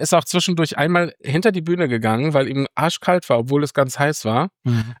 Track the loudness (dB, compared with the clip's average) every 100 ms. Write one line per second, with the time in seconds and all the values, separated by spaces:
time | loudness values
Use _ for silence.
0 | 0 2 2 -2 0 0 -2 0 0 2
1 | 0 -2 -2 0 0 0 -2 -2 0 0
2 | 0 0 2 2 0 -2 -4 -2 -2 -2
3 | 0 0 2 0 2 0 0 0 0 0
4 | -2 -2 -2 0 -2 _ -2 0 -2 -2